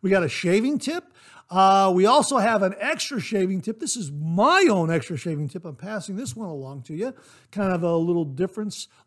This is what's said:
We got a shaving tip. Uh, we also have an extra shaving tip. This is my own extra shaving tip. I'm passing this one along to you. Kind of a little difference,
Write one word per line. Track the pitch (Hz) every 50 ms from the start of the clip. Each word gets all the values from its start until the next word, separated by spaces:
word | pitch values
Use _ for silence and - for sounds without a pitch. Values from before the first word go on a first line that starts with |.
We | - 185
got | 196 190 170
a | 143
shaving | - - - 175 180 208 226 269 302 -
tip. | - 269 330 359 349 _ _ _ _ - - - - -
Uh, | 175 190 190 190 190 196 196 190 185
we | 185 190 214
also | 262 294 - - 277 247
have | 196 233 226 202
an | 196 - 202 -
extra | 202 269 320 - - - 285 220
shaving | - - 220 196 185 185 190 185
tip. | - 214 226 220
This | 349 254 -
is | 247 185 139
my | 147 147 151 160 165 185 220 294 349 381 392 311
own | 208 185 165 160
extra | 165 165 - - 175
shaving | 127 - 175 160 147 151 135
tip. | - 180 170
I'm | 170 143 -
passing | - 202 220 208 - - 190 202
this | 269 - -
one | 220 226 180
along | 156 139 135 131 139 139 120
to | - 151
you. | 165 214 262 254 - - - - _ _ _
Kind | - 196 202 190
of | 180 170 175
a | 170 170
little | 165 165 175 175 170 165
difference, | 143 135 135 180 185 - 220 214 208 - - - - _ _ _